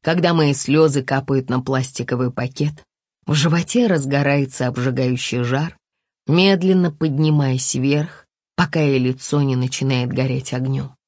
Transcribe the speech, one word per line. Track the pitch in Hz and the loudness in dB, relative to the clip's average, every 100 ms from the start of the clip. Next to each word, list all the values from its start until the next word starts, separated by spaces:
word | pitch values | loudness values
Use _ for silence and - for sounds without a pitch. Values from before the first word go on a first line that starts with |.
когда | - 175 175 | 0 0 2
мои | 170 151 | 4 2
слёзы | 139 - 147 160 139 | 0 2 4 4 2
капают | 127 135 135 135 131 | -2 -4 0 -2 0
на | 127 | -4
пластиковый | 127 131 127 - 123 123 123 | 0 -2 -2 -6 -4 -2 -2
пакет. | 123 127 - 147 151 _ _ _ _ - | -2 -6 -4 -4 -4 _ _ _ _ -4
В | |
животе | 147 160 170 180 247 240 | 0 2 0 0 0 2
разгорается | 170 135 139 143 143 135 - 127 | 2 0 0 2 2 0 -2 -4
обжигающий | 123 127 127 127 127 - 131 | -2 -2 0 -2 -2 -4 -4
жар, | 120 135 160 - _ _ _ _ - | 0 0 -2 -8 _ _ _ _ 0
медленно | 165 190 196 185 185 175 | 4 4 4 2 2 2
поднимаясь | 151 160 139 156 151 139 131 131 131 | 0 -2 0 2 2 2 0 -2 -2
вверх, | 135 147 156 - _ _ _ - | 0 0 -2 -10 _ _ _ -2
пока | 175 160 | -2 2
и | 147 135 | 2 2
лицо | 127 127 - 147 | 0 -2 -2 0
не | 139 127 | 0 0
начинает | 127 - 135 127 123 | -2 -2 -2 0 -2
гореть | 127 131 127 127 | -2 -2 -4 -4
огнём. | 127 131 135 - _ | -6 -4 -4 -6 _